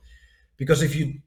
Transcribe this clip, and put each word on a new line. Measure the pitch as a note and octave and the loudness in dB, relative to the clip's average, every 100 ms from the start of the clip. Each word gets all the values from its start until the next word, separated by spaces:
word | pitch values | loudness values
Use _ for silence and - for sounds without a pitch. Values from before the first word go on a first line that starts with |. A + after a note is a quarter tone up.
| - - - _ _ - | -20 -20 -20 _ _ -6
Because | C#3 D3 | 0 2
if | D#3 D3+ | 2 0
you | C#3 - | -4 -6